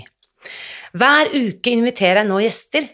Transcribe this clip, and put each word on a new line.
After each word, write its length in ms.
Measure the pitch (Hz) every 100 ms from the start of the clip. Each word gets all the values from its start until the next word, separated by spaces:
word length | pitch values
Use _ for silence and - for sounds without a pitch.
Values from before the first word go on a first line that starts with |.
| - _ _ _ - - - - -
Hver 380 | 175 254 294 302
uke 380 | 285 226 180 247
inviterer 460 | 233 233 240 185 190
jeg 100 | 214
nå 60 | 196
gjester 400 | 220 - - 294 262